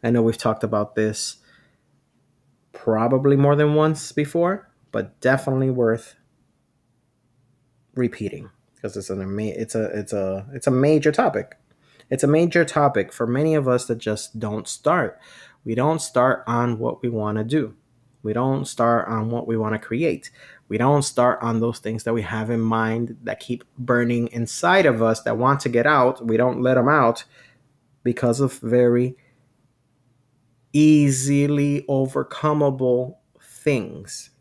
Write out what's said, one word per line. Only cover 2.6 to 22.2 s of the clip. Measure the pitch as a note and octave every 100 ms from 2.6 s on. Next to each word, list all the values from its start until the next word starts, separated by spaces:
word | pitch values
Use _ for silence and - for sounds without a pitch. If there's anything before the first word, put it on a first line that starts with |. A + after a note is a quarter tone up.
| _
probably | - - A2 A#2 C3 C#3 C#3
more | C#3+
than | C#3+ D3+
once | D3+ D#3 D3+ -
before, | - D3 E3+ F3 G3+ - _ _
but | A2 G2+ _
definitely | B2+ C3+ C3+ C3 C3+
worth | B2+ A#2 A2+ - _ _ _ _ _ _ _ _ _ _ _ _ _ _ _ _ _ _
repeating | - A#2+ - G2+ - - _ _ _
'cause | G2+ G2+
it's | F#2
an | F#2+
ama-, | F#2+ G2+ G#2+ -
it's | A2+ A2+
a, | G#2+ G#2+
it's | G2
a, | G2+ F#2+ G2 G#2
it's | C3+ -
a |
major | B2+ C#3 D#3 D3+
topic. | D3 G#3 - - - _ _ _ _ _
It's | C3
a | C#3+
major | D#3 E3+ E3+
topic | D#3+ D#3 C#3+ A2 F#2+
for | - A#2
many | B2+ D#3
of | D#3 C3
us | B2 -
that | A#2
just | A2 G#2+ - A2
don't | A2 G#2+ -
start. | - D3 F3 A2+ - - - - _
We | - A2+
don't | C#3+ D#3+
start | - B2+ B2+ B2 -
on | A#2+ A#2+ A2+
what | A#2+ -
we | A#2+
wanna | A2+ G#2+ G#2+
do. | A2 D3+ A2+ - _ _ _ _
We | G#2+
don't | A2 C3 C3+ C#3
start | - C#3+ A#2 F#2
on | A2 A2+
what | A#2 A2+
we | A2+
wanna | A2 G#2+
create. | - A#2 E3 G2 - _ - - _
We | G#2+
don't | B2+ D3
start | C#3 - B2 -
on | A#2 A2+
those | A#2 A2
things | A2 A2+
that | -
we | A#2